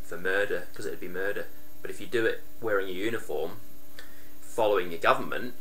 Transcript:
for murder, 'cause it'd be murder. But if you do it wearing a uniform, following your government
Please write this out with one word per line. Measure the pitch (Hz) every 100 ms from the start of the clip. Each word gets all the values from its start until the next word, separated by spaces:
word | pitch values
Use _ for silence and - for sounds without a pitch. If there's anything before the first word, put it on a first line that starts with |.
for | - 85
murder, | 92 98 101 87 -
'cause | - -
it'd | -
be | 90
murder. | 90 98 98 - - - -
But | -
if | 95
you | 98
do | 117 110
it | - - -
wearing | 113 101 95
a |
uniform, | 90 107 113 - 76 82 110 - - - - - - - -
following | - - 107 98 90
your | 82
government | 110 131 90 69 123 -